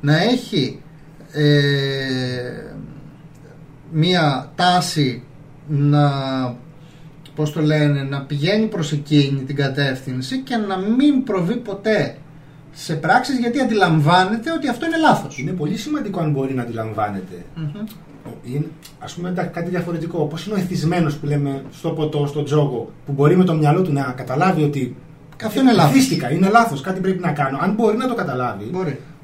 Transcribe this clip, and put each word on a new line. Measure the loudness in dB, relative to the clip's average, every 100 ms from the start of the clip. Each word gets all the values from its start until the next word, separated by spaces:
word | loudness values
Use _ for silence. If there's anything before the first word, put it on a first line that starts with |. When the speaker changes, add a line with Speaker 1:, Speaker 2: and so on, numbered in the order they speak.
Speaker 1:
να | 2 2
έχει, | 2 0 -2 -2 -2 -6 -18 -20 -20 -20 -12
ε, | 0 4 6 4 0 -2 -4 -4 -4 -4 -4 -8 -10 -12 -14 -16 -18 -20 -20 -20 -20 -20 -20 -20 -20 -6
μία | 0 2 4 2 0 -6
τάση | 0 4 4 2 0 0 -2 -14 -20 -20 -20 -4
να, | 0 4 6 4 2 -4 -2 -4 -6 -16 -20 -20 -20 -20 -20 -18
πώς | -4 -4
το | 0
λένε, | 2 4 2 2
να | -2 -6
πηγαίνει | -6 -4 0 2 0
προς | -2 -4
εκείνη | -4 2 2 4 0
την | -4 -2
κατεύθυνση | -2 0 -2 -2 -6 -8 -6 -6
και | -4 -4
να | -2 -2
μην | 0 4 4 4
προβεί | 0 0 0 -2
ποτέ | -6 -6 0 0 0 -6 -20 -20 -20 -20 -20
σε | -16 -8
πράξεις, | -4 2 2 2 -2
γιατί | 0 0
αντιλαμβάνεται | 0 4 4 4 6 4 4 0 -2
ότι | -2 -2
αυτό | -2 -2
είναι | 2
λάθος. | 4 4 0 -6
Speaker 2:
Είναι | -6
πολύ | -4 -4 -4
σημαντικό | -4 -6 -4 -4
αν | -2
μπορεί | 0 -2
να | -4
αντιλαμβάνεται. | -6 -6 -6 -4 -4 -4 -10 -14 -16
Speaker 1:
Μμμ. | -8 -8 -8 -12 -14 -20 -20 -18 -16
Speaker 2:
Είναι, | -8 -6 -6 -8 -20 -18
ας | -14
πούμε, | -10 -6
εντάξει, | -4 -6
κάτι | -6 -4
διαφορετικό, | -4 -4 -6 -6 -4
όπως | -4 -4 -4
είναι |
ο | -4
εθισμένος | -2 -2 0 0 0 -2
που | -2
λέμε | 0 0 -4 -10
στο | -8 -6
ποτό, | -2 -2 0 -2
στο | -2
τζόγο, | 0 2 2 -2 -8 -14 -8
που |
μπορεί | 2 4 6
με |
το | 4
μυαλό | 4 4 4
του | 2
να | 0 -2 -6
καταλάβει | -4 0 2 4
ότι | 2 0 -4 -6 -18 -20 -20 -10
Speaker 1:
Αυτό | -4 4
είναι | 6
λάθος. | 6 6 6
Speaker 2:
εθίστηκα, | 4 2 0
είναι | 2 6
λάθος, | 6 4 0
κάτι | -6 -4
πρέπει | -2 -2
να | -2
κάνω. | -2 -2 0
Αν | -2
μπορεί | 2 2 2
να | 0
το |
καταλάβει, | -2 -4 -4 -4 -6
Speaker 1:
Μπορεί. | -8 -6 -6 -6 -12 -20